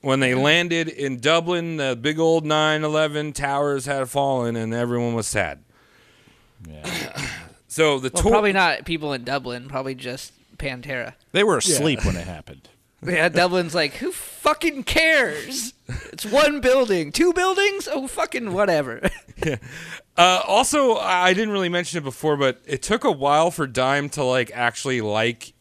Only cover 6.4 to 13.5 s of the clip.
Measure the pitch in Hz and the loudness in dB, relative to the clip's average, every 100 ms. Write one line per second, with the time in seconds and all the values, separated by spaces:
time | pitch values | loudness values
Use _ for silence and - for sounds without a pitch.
6.4 | _ _ 85 76 80 85 - 143 143 - | _ _ -20 -14 -10 -10 -10 -10 -10 -12
7.4 | - - _ - 156 139 131 170 175 220 | -16 -20 _ 0 2 2 -2 0 4 4
8.4 | 208 196 175 135 - 165 151 135 123 139 | 4 4 2 0 -4 -6 -4 -6 -4 -4
9.4 | 123 123 131 139 135 127 127 131 - _ | -4 -10 -8 -8 -6 -8 -10 -10 -14 _
10.4 | _ - 135 127 127 131 117 - _ 170 | _ -10 -8 -8 -8 -8 -8 -14 _ 2
11.4 | 208 151 185 147 151 127 101 90 85 82 | 4 4 2 2 2 2 0 -2 -6 -12
12.4 | - 69 _ _ _ _ - 180 170 160 | -14 -20 _ _ _ _ -4 2 2 4
13.4 | 180 | 2